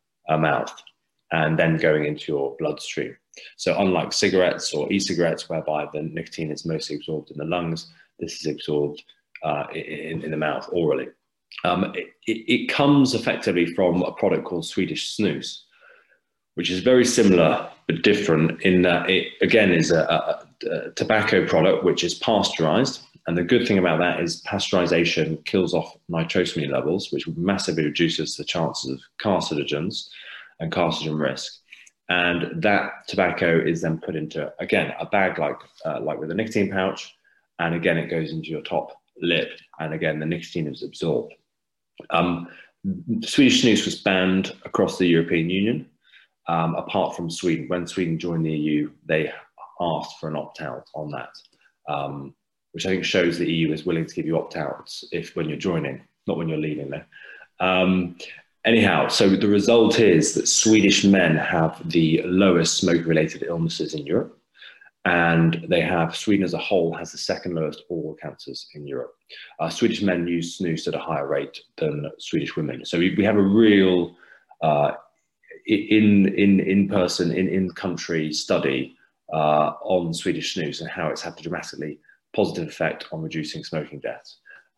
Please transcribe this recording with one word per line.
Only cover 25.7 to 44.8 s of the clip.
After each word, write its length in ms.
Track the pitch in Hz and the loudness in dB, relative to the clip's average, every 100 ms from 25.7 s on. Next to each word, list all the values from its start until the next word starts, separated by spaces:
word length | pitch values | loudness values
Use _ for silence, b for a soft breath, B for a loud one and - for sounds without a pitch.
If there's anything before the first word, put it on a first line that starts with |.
off 220 | 85 - - - | 0 -4 -12 -6
nitrosamine 600 | 85 80 - - 82 71 | -4 -2 0 -2 -2 -4
levels, 400 | 67 65 92 - | -2 -2 -2 -4
which 160 | - - 82 | -6 -6 -4
massively 480 | 90 98 - 80 | -2 -2 -2 -2
reduces 520 | 76 73 82 80 76 - | -2 0 0 0 -6 -8
the 80 | |
chances 460 | 76 87 78 - 65 | -6 -4 -4 -4 -8
of 100 | 65 - - | -10 -12 -6
carcinogens 840 | 107 90 - 76 71 73 87 - - B B B B B | -2 0 -2 -4 -4 -4 -4 -8 -14 B B B B B
and 120 | 82 | -6
carcinogen 480 | 92 87 85 78 76 | 0 0 0 -4 -2
risk. 400 | 69 65 - - B B B _ - | -2 -4 -10 -14 B B B _ -4
And 540 | 90 87 87 78 82 | 0 0 0 -4 0
that 440 | 104 101 - - - | 2 2 0 -8 -6
tobacco 520 | 98 90 85 85 82 | 0 0 2 2 2
is 220 | 78 82 | 2 0
then 160 | 85 80 | -2 -4
put 180 | - 80 | -4 -6
into, 360 | 78 80 73 - | -6 -8 -8 -8
again, 320 | 82 104 73 - | -2 -2 -2 -6
a 80 | 85 | -2
bag 320 | 101 92 85 | 0 0 0
like, 220 | 76 - - _ | -4 -4 -12 _
uh, 160 | 80 73 | -6 -4
like 180 | 76 73 | -4 -6
with 100 | 78 | -4
a 40 | |
nicotine 360 | 90 110 110 95 | -4 -2 0 0
pouch. 440 | 98 92 - - _ _ _ _ - | 0 -2 -4 -12 _ _ _ _ -6
And 160 | 85 | -2
again, 240 | 85 87 82 | 0 0 0
it 100 | 80 85 | -2 -4
goes 160 | 80 | -4
into 160 | 80 80 | -6 -8
your 140 | 78 | -10
top 260 | - 85 - - _ - | -4 -4 -4 -14 _ -4
lip. 300 | 87 82 - - _ - | 0 0 -2 -8 _ -10
And 120 | 87 | -8
again, 280 | 80 82 76 | -2 -2 -2
the 60 | 78 | -4
nicotine 420 | 85 - 87 76 | -4 -6 -6 -6
is 140 | 67 | -8
absorbed. 520 | - - 82 65 - - _ _ _ _ _ _ - | -12 -6 -2 -2 -4 -14 _ _ _ _ _ _ -2
Um, 380 | 85 87 85 85 B B _ 98 90 - 107 | 0 0 -2 -8 B B _ -6 -6 -4 -6
Swedish 420 | - - 131 127 | 0 4 6 6
snus 200 | 123 101 | 4 4
was 160 | - - | 0 -2
banned 540 | 101 95 92 95 92 - | 0 2 2 2 0 -8
across 340 | - - | -6 0